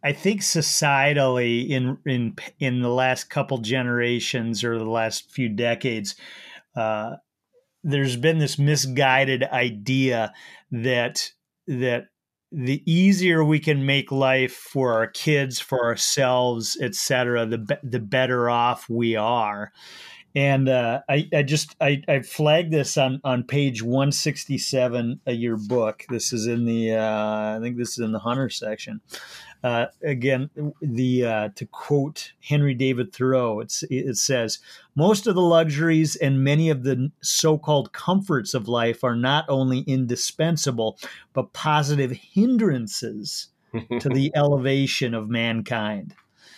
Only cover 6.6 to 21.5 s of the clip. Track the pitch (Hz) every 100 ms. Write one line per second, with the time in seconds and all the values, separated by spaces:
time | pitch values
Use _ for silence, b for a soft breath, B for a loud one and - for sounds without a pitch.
6.6 | B 123 110 107 110 - _ _ _ _
7.6 | _ _ 160 143 135 120 156 160 143 -
8.6 | 143 147 135 127 135 131 135 127 131 127
9.6 | 123 107 101 131 131 117 107 B B B
10.6 | B 120 120 123 120 - - _ _ _
11.6 | - 127 127 120 101 _ _ _ _ 156
12.6 | 123 143 - 165 190 190 185 165 151 156
13.6 | 151 143 135 139 - 135 131 131 127 -
14.6 | - 139 127 113 113 - - 147 139 123
15.6 | - 131 120 113 - - 131 127 123 117
16.6 | 110 - 127 101 - 127 123 120 113 113
17.6 | 104 143 131 123 104 131 127 123 120 120
18.6 | 120 117 - 117 117 110 110 120 107 101
19.6 | 104 B B B B B B 143 139 135
20.6 | 131 127 120 123 - 143 151 156 139